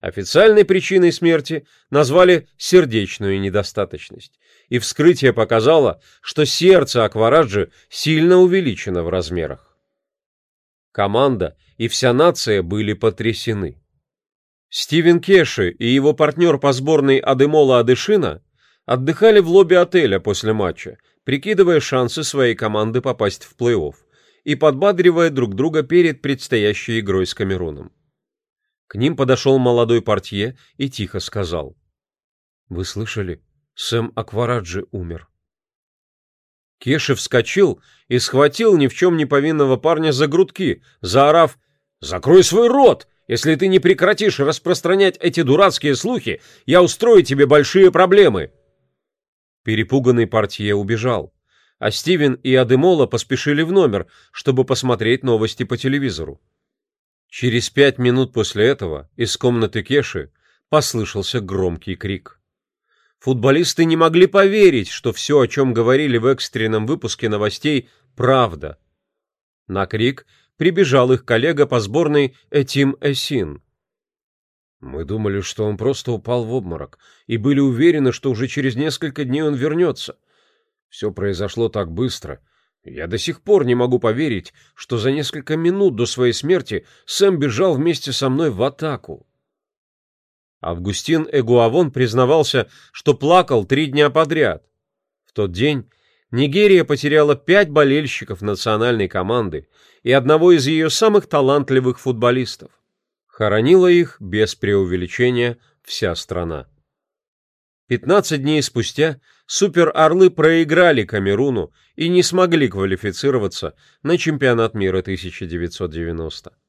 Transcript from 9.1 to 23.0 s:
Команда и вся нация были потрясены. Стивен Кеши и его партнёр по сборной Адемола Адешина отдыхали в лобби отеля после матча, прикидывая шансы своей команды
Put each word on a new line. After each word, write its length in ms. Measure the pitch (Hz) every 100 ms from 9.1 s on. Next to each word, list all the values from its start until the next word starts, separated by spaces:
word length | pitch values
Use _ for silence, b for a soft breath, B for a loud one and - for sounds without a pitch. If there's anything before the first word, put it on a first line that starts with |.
| 92 82 87 78 67 _ _ _ _ _ _ _ _ _ _ _ _ _
Команда 680 | - 101 107 139 120 87 _ _ _
и 100 | 113
вся 260 | - 131
нация 480 | 123 170 170 - 101
были 320 | 85 104 107
потрясены. 880 | 104 113 - 113 110 - 104 87 62 _ _ _ _ _ _ _ _ _
Стивен 500 | - - 156 165 170
Кеши 500 | 170 190 147 - 92
и 160 | - 117
его 260 | 131 139
партнёр 460 | 151 151 - 175 143
по 120 | 143
сборной 460 | 127 139 156 139 135
Адемола 600 | - 135 143 156 139 127
Адешина 640 | 117 127 - 208 127 78 _ _ _ _ -
отдыхали 540 | 123 135 165 220 208
в 100 | 170
лобби 240 | 180 175
отеля 460 | 180 175 185 143 95
после 340 | 107 98 107
матча, 440 | 110 95 - - - _ _
прикидывая 560 | - 139 190 202 180 165
шансы 440 | - 131 120 156
своей 300 | 151 143 127
команды 480 | 113 110 107 107 117